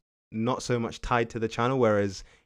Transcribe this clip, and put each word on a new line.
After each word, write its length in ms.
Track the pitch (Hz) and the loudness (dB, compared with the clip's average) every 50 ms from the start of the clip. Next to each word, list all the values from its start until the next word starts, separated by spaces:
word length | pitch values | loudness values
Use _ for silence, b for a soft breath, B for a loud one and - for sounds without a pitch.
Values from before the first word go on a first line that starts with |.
| _ _ _ _ _ _ | _ _ _ _ _ _
not 300 | - 110 113 123 127 - | -6 -2 -2 -2 -2 -2
so 160 | - - 123 120 | -2 -2 -2 -2
much 240 | 117 92 - - | -2 -4 -6 -8
tied 280 | - - 127 120 120 120 | -4 0 0 0 0 0
to 80 | - 113 | -2 -4
the 80 | 113 110 | -4 -2
channel, 320 | - - 117 123 135 131 | 0 0 0 2 2 4
whereas 440 | 120 110 107 101 101 101 92 - b b b b b | 4 4 4 4 2 0 -4 -8 b b b b b